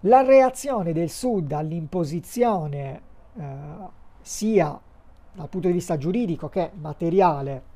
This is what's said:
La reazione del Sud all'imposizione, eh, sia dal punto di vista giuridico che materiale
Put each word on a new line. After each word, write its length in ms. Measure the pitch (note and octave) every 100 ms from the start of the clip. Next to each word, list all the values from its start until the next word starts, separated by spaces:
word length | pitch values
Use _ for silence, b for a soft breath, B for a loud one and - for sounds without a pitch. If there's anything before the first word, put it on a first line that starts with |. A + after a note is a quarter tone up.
La 180 | F#3 B3+
reazione 680 | C4 C4+ C4 B3+ C#4+ A#3+ E3+
del 180 | D#3+ E3+
Sud 420 | - B3+ G#3+ D3
all'imposizione, 1500 | D3 D#3 E3+ D#3 F#3 D#3 E3 - A#3+ A#3+ G3 D3+ C#3+ C3+ - - - - B3
eh, 80 | C#3+ C#3 D3 F3 F#3+ - - -
sia 580 | - - G#3+ G#3+ D3+ C#3+ - - - - -
dal 160 | F#3+ D3
punto 200 | F#3 F3+
di 60 |
vista 240 | F3 - D#3+
giuridico 500 | C#3+ G3+ A3+ D#3 D3+
che 220 | F#3+ E3+
materiale 880 | - D3+ D3 E3+ F#3 F#3 C#3+ C#3 C3+ -